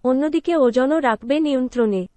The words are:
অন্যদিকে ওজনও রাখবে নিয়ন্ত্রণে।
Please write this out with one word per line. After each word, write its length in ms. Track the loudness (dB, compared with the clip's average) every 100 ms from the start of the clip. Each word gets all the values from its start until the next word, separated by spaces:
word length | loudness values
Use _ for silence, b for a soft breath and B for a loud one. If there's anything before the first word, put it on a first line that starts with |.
অন্যদিকে 500 | 0 0 0 -2 0 2
ওজনও 400 | 2 2 0 0
রাখবে 360 | 0 -2 -2 -2
নিয়ন্ত্রণে। 640 | 0 -2 -2 -2 0 -2 -6